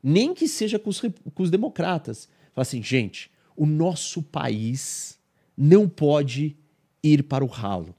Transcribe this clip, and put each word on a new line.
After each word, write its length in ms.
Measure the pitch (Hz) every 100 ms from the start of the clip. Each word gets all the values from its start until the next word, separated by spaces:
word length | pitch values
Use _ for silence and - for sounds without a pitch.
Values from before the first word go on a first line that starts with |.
nem 320 | 131 170 269 359
que 120 | 320
seja 300 | - 214 208
com 140 | 214
os 80 | 190
re-, 120 | 233 - -
com 80 | -
os 80 | 185
democratas. 800 | 185 262 - 170 170 - 107 - _ _
Fala 80 | -
assim, 220 | 127 127
"Gente, 480 | 104 131 104 - - _ _ -
o 100 | 151
nosso 560 | 151 170 165 - 175
país 960 | 151 156 127 107 113 131 - - - - _ _ _ -
não 320 | 143 190 202
pode 640 | - 147 147 139 127 151 - _ _ _ _
ir 200 | 151 147
para 200 | 139 135
o 40 | 131
ralo 480 | 117 104 95 85